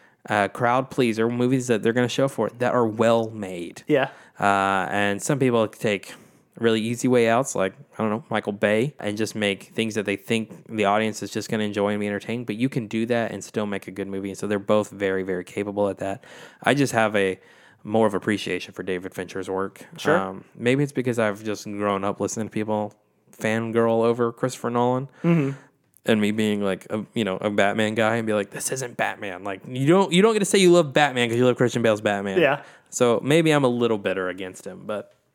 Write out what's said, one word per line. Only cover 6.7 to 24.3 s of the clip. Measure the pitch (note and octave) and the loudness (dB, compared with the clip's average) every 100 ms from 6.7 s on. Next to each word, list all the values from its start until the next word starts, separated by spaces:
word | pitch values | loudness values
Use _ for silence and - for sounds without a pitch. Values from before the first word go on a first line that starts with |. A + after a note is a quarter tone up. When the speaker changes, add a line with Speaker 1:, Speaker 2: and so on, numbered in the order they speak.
| A2 | 2
Speaker 1:
easy | A2+ A#2+ C3 | -2 -2 2
way | B2 A#2 | 4 4
outs, | A#2 C#3 | 2 0
like, | F#2+ F#2+ - - - | -2 -2 -4 -18 -4
I | |
don't | A2 | -2
know, | G#2+ - | -2 -2
Michael | G#2+ G#2+ | -4 -4
Bay, | G#2 G#2 G#2+ C#3 - | 0 2 2 0 -4
and | G#2 G#2 | -6 -4
just | G#2+ | -4
make | G#2+ G2+ F#2+ - | 0 -2 -2 -6
things | - A2+ | -4 -2
that | G#2 | -2
they | G2+ G2 | -4 -4
think | - A2+ G#2+ - - | -2 -2 -2 -12 -10
the | A2 | -2
audience | G2 G#2+ A2 G#2 | 2 2 0 -4
is | G2+ | -8
just | A2 - | -8 -4
gonna | A2 | -4
enjoy | G#2 G2+ G2+ | -2 -2 -2
and | G#2 | -2
be | G#2 | -4
entertained. | G2+ - A#2 A#2 | -6 -6 -8 -6
But | G#2+ | -4
you | C3+ | -2
can | C#3 G#2 | -2 -4
do | A2 A2+ | -4 -2
that | A#2 A2 | -2 -2
and | G2 | -6
still | - A2 G#2 | -8 -6 -4
make | G2 - | -6 -8
a | |
good | F#2+ G2 | -10 -8
movie. | G2 G2 | -6 -8
And | F#2+ | -6
so | G#2 | -4
they're | G2+ | -4
both | G2+ G#2+ G#2 | 2 0 0
very, | G2 G2 F#2+ | -4 -2 -2
very | F#2+ F2+ | -2 -4
capable | F2+ - G2+ G2+ G2+ | -6 -6 -6 -2 -2
at | F#2+ | -2
that. | G2 G2 - - - - | -8 -8 -12 -20 -20 -4
I | - | 0
just | C#3 C3 | 2 2
have | A#2 A2 G#2 | 2 2 2
a | F#2+ F2+ - - - _ | 0 -2 -12 -20 -20 _
more | G#2+ A2 A2 | -2 2 2
of | |
appreciation | F#2+ - G#2 - F2+ - | 2 -2 -2 -2 -6 -6
for | - | -10
David | F#2+ F2+ F#2 | -6 -6 -6
Fincher's | - F2+ F#2+ F#2 | -10 -8 -8 -4
work. | F#2+ F#2+ - - E3 | -4 -4 -8 -20 -6
Speaker 2:
Sure. | - F#2+ | 0 0
Speaker 1:
Um, | F#2+ F#2+ - | 0 -8 -16
maybe | - A#2 C3+ | -4 0 2
it's | C#3+ | 0
because | C3+ B2+ A#2 | -2 -2 0
I've | G#2+ G2+ | 0 -2
just | G#2+ G2+ | -6 -8
grown | G#2+ G2+ G#2 G2 | -8 -4 0 0
up | G2+ F#2+ | -2 -2
listening | G2 A#2 G#2 | -4 -4 -6
to | |
people | A2 G#2+ G#2+ G#2 - _ _ _ | -4 -2 -2 -4 -10 _ _ _
fangirl | - A2 A2+ A2+ A2+ A#2 A2+ | -6 -2 -2 0 2 2 4
over | A2+ A#2 A#2 | 2 2 -2